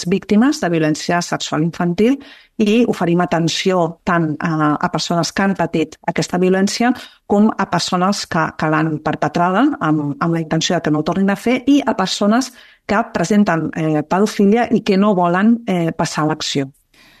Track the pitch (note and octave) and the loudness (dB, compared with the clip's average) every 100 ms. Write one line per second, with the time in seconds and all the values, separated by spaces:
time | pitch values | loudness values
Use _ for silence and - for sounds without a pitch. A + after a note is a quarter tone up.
0 | F3 G3 - G#3 C4 D4+ F3 E3 D#3 G#3+ | -2 -2 2 2 2 0 -2 0 0 -2
1 | - F3 - D#3 - D3 E3 - F3 F3 | -2 -2 -2 -6 -4 -2 -2 -2 -2 2
2 | A3+ C#4 - - _ - G#3 A3+ A3+ - | 2 0 -6 -20 _ -2 2 2 2 0
3 | F3 E3+ - E3 E3 - F#3+ F3+ E3 - | 0 0 2 0 0 -2 0 0 0 -4
4 | - E3+ D#3 D3 E3+ D#3 D3+ D3 F3+ D3+ | -2 0 0 -2 -4 0 0 0 -2 -4
5 | - E3+ D#3+ - G3 F3+ E3 E3 D3+ - | -2 -2 -2 -2 -2 0 -2 -2 -4 -6
6 | - E3+ D#3 F3 F#3 F#3+ G3+ - A#3+ B3+ | -6 -4 -2 0 2 2 0 0 0 -2
7 | - _ - G#3 G#3+ - F#3+ D#3+ - F3+ | -6 _ -2 2 2 2 -2 -2 -2 0
8 | F#3 G3+ - E3 D#3 - D#3 D#3 D#3+ D3+ | 0 -2 -2 -2 -2 -2 -2 0 0 -2
9 | D#3 D3+ D3+ E3+ F3 F#3+ D4 C#4 D#3 D#3 | -4 -4 -4 0 0 2 0 0 0 0
10 | C#3+ C#3 E3+ E3+ D#3 E3 - E3+ D#3+ D3+ | -2 -2 -2 -2 -2 -2 0 -2 0 -2
11 | D3+ F3 G3 G3 A#3 C4 C4 C#4+ - G#3+ | 0 0 0 0 0 0 2 2 2 -2
12 | F#3 - G3+ A#3 C4+ - - _ - G#3 | -2 0 2 2 -2 -8 -20 _ -4 -2
13 | A#3 G3+ E3+ G#3 G3+ E3 D#3 - D#3 D3+ | -2 -2 2 2 2 0 -2 -2 -2 -2
14 | C#3+ F3+ G#3 - G3 A#3 A#3 G3+ - F#3+ | 0 0 0 2 2 4 2 0 2 2
15 | G#3 F3+ F3 F3+ G#3+ A#3 G#3+ F3+ E3 E3 | 2 2 2 2 2 2 0 -2 -2 -2
16 | E3 - D3+ D#3 - C#3+ C3+ - _ _ | -4 -2 -2 -2 -4 -4 -6 -10 _ _
17 | _ _ | _ _